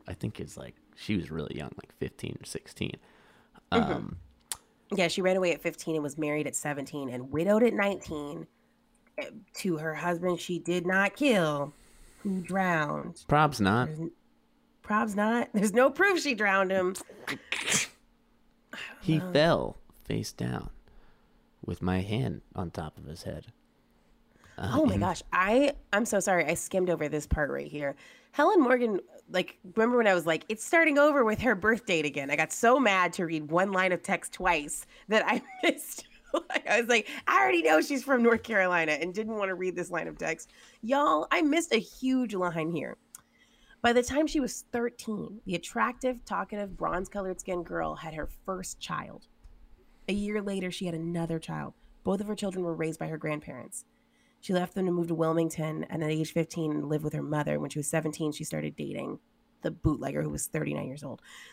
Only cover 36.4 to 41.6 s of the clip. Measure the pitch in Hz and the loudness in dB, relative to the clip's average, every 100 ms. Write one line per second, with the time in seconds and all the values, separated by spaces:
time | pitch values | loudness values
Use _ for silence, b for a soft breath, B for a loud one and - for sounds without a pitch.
36.4 | - - - 214 233 233 - B - 349 | -4 -6 0 0 4 2 0 B 2 4
37.4 | 381 349 320 311 - 277 269 254 233 226 | 4 4 6 4 4 -2 2 4 6 4
38.4 | 226 208 185 175 160 147 175 185 220 220 | 2 2 4 4 2 0 -2 -4 -4 -2
39.4 | 196 180 185 175 170 170 165 151 160 160 | -2 -2 -2 -4 -4 -4 -6 -6 -6 -6
40.4 | - B B B 220 269 302 302 349 339 | -10 B B B 0 2 4 4 2 2
41.4 | 302 320 | 4 2